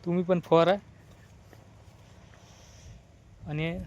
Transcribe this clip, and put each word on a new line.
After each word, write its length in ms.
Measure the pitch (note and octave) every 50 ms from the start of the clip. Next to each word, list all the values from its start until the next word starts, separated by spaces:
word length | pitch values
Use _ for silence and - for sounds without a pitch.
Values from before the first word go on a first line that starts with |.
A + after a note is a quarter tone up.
| -
तुम्ही 180 | F3 F3 F3+ F3+
पण 160 | F3 F#3 F3
फवारा 360 | - - E3 E3 E3 E3+ G3 G3+ - - - - - - - - - - - - - - - - - - - - - - - - - - - - - - - - - - - - - - - - - - - - - - - - - - - - -
आणि 320 | D#3+ D3 D3+ D#3+ E3 E3+ F#3 F3+